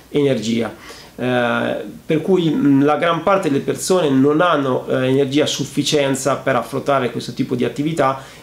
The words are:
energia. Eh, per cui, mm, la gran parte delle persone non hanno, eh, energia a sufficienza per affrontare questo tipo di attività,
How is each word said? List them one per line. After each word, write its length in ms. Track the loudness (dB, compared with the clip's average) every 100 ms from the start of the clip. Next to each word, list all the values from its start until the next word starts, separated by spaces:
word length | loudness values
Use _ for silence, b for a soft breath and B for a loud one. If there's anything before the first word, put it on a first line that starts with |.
| -4
energia. 640 | 0 2 0 0 -2 -4 B B B B -6
Eh, 600 | -2 0 0 0 -2 -4 -8 -10
per 160 | -2 -2
cui, 280 | 2 2 2
mm, 340 | 2 4 4
la 120 | 4
gran 280 | 2 0 0
parte 260 | 2 2 2
delle 120 | -2
persone 480 | -2 -4 0 2 2
non 300 | 4 4 4
hanno, 480 | 2 2 0 -2 -2
eh, 220 | 0 2
energia 340 | 2 2 2
a 40 | 0
sufficienza 880 | -2 -4 -4 0 2 2 0 -2 0
per 180 | 0
affrontare 560 | 0 -2 -4 0 0 0
questo 220 | -4 -8
tipo 220 | -6 -4
di 100 | -2
attività, 580 | -2 -2 -2 0 0 -2 B B